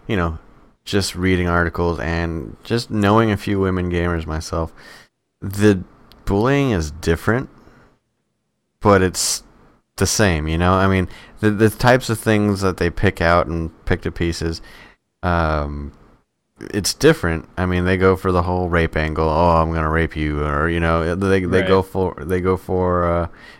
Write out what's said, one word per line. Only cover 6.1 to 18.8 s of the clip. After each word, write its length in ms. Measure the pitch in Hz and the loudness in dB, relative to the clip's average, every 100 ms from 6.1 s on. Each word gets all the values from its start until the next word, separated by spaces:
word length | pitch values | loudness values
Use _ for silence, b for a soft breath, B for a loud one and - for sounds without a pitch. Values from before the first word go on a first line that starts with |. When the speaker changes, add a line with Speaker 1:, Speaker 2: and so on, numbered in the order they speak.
| - - | -12 -2
Speaker 1:
bullying 460 | 98 123 143 135 | 0 2 2 2
is 200 | 95 76 | 0 -2
different, 580 | 76 82 82 - 117 - - b b b _ _ _ _ _ _ _ _ _ | -6 -2 -2 0 -2 -4 -16 b b b _ _ _ _ _ _ _ _ _
but 200 | 107 98 | 4 4
it's 400 | 92 - - - - _ _ _ _ - | 4 0 -4 -6 -10 _ _ _ _ -4
the 100 | 95 | -2
same, 420 | - 101 80 78 | 2 2 2 -2
you 120 | 82 | 0
know? 140 | 90 | 2
I 140 | 95 95 | 2 2
mean, 200 | 95 92 B B - | 2 -2 B B -2
the, 100 | 107 | -2
the 200 | 104 110 | 2 2
types 380 | - 123 127 120 | 4 2 2 2
of 80 | 110 | -4
things 420 | 117 107 104 101 | 0 2 2 0
that 160 | 98 87 | -2 0
they 140 | 87 | -2
pick 280 | - 98 - | 0 -2 2
out 280 | 85 87 - | 2 4 2
and 240 | 82 82 - - | -4 -6 -10 -4
pick 160 | 87 | -4
to 80 | 90 | -4
pieces, 500 | - 85 82 82 80 B B B B _ _ | -4 -4 -2 -6 -6 B B B B _ _
um, 680 | 90 85 78 78 73 73 71 - _ _ _ _ _ _ | -2 0 0 -2 -4 -8 -12 -16 _ _ _ _ _ _
it's 340 | - 104 87 | -8 -4 -4
different. 560 | - 147 156 87 82 - - | 2 2 2 -2 -4 -8 -6
I 80 | 92 | -2
mean, 200 | 90 90 | 0 0
they 120 | 92 | 2
go 180 | 95 92 | 2 2
for 160 | 95 | 0
the 120 | 90 | 0
whole 260 | 90 90 87 | 0 -2 0
rape 260 | 85 | 0